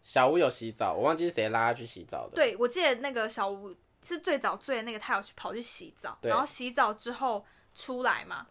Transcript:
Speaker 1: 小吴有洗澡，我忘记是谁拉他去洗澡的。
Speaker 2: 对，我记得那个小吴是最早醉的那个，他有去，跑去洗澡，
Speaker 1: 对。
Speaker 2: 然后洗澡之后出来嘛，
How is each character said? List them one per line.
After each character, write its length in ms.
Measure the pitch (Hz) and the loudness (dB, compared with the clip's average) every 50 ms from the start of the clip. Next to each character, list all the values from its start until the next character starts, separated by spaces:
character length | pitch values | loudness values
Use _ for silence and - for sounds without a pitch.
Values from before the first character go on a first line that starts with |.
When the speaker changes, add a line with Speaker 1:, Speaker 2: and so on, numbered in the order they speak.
Speaker 1:
小 260 | _ - - 135 127 | _ 2 4 6 6
吴 100 | 135 156 | 8 6
有 120 | 180 160 131 | 6 4 4
洗 220 | - - 113 113 | 2 -2 -8 -10
澡， 220 | 110 - 110 95 80 | -4 -2 0 0 2
我 100 | 92 117 | 2 4
忘 120 | 147 160 | 2 4
记 100 | 160 175 170 | 2 0 0
是 60 | 165 | 2
谁 140 | 120 107 110 | 2 0 2
拉 180 | 113 113 113 | 2 2 2
他 60 | 117 120 | 2 2
去 120 | 123 117 | 0 -6
洗 180 | 117 - - 82 | -12 -12 -14 -12
澡 240 | - - - 57 | -8 -8 -8 -8
的。 80 | - - | -4 2
Speaker 2:
对， 200 | - 294 240 190 | 2 2 2 4
我 100 | 196 240 | 0 0
记 140 | 240 240 370 | 0 2 2
得 140 | 349 294 254 | 2 2 2
那 160 | 226 262 277 | 2 -2 -4
个 180 | 262 233 220 220 | -2 -2 -4 -2
小 180 | 220 240 202 | -2 -2 -2
吴 280 | 196 202 196 202 196 180 _ _ _ _ _ | -2 -2 -6 -10 -16 -18 _ _ _ _ _
是 160 | - - 349 | -10 -8 -8
最 220 | 320 - 370 302 277 | -4 0 0 0 2
早 160 | - 202 170 | 2 -2 -2
醉 220 | 208 - - 269 | -2 -4 -4 -4
的 40 | 226 220 | -4 -4
那 80 | 240 | -6
个， 60 | 226 | -8
他 180 | 214 - - 254 | -8 -2 0 0
有 60 | 196 | 0
去， 120 | 196 - - | -2 -6 -16
跑 180 | - - 190 202 | -10 -8 -6 -6
去 80 | 233 | -6
洗 320 | 233 - - - 175 - - - | -6 -6 -8 -8 -10 -12 -16 -12
澡， 160 | - 117 113 - | -12 -12 -10 -4
Speaker 1:
对。 100 | - 117 | 0 2
Speaker 2:
然 80 | 156 233 | 2 2
后 40 | 277 | 2
洗 280 | 285 - - 247 254 | 0 -2 -4 -6 -4
澡 200 | 240 285 254 214 214 | 2 2 2 2 2
之 180 | 214 - 233 | -4 -8 -8
后 340 | 247 - 269 254 220 202 208 - _ _ _ _ _ | -4 -2 0 0 0 -2 -6 -10 _ _ _ _ _
出 260 | - - - 254 247 | -12 -8 -6 -4 0
来 220 | 254 233 117 110 - | 2 2 2 0 -4
嘛， 220 | - - - - - | -8 -10 -10 -10 -12